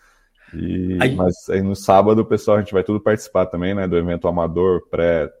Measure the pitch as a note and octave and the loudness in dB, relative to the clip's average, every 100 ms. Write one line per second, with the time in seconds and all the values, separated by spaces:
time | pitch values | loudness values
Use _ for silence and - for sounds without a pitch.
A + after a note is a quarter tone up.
0 | _ _ _ _ _ E2 F2 F#2 F#2 F2+ | _ _ _ _ _ -10 -6 -4 -4 0
1 | F2 F2+ F2+ F2+ - F#2+ F#2+ G2 - G2 | 0 2 0 0 -4 -2 -2 -4 4 6
2 | G#2 A2 G#2+ G#2+ - G#2 F#2+ F#2+ F#2 G#2+ | 6 2 2 0 2 0 2 -2 0 -2
3 | G#2+ G#2+ - F#2 F2+ E2+ F2+ G2+ F#2 F2 | 0 -2 -2 -2 -2 -2 -4 -4 -2 -2
4 | F2 E2 F2 E2+ E2 E2+ F#2 F2 - E2 | -2 -2 -2 -2 -2 0 0 0 -2 -2
5 | E2+ E2 D2 - | 0 0 -2 -10